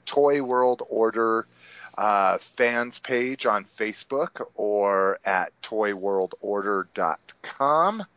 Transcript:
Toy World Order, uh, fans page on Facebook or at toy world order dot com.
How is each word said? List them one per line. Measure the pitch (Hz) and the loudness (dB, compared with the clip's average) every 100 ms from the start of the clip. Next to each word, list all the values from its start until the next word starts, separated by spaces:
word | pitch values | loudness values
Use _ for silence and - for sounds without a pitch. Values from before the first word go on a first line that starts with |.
| - | -4
Toy | 143 143 143 | 2 4 4
World | 127 127 127 120 - | 2 2 2 0 -2
Order, | 113 113 113 113 113 - _ - - - - | 0 2 2 2 0 -4 _ -20 -20 -12 -2
uh, | 104 101 95 92 | 2 4 4 0
fans | - - 120 120 123 - | -4 0 0 2 -4 -6
page | - 123 127 135 120 | -2 -2 -2 -2 0
on | 104 95 | 0 -2
Facebook | - 110 - - 139 - - - - | -6 -6 -6 -6 -4 -4 -8 -12 -4
or | 104 104 101 98 98 92 107 | -2 2 2 2 2 0 0
at | 95 78 - | 0 -2 -8
toy | - 110 104 | -8 -2 -2
world | 95 98 98 92 - | -2 -2 0 -2 -4
order | 101 101 101 98 - | -4 -2 0 -2 -4
dot | - 85 - - - | -2 -2 -4 -10 -18
com. | - - 139 156 185 220 180 | -12 -2 0 2 2 -2 -10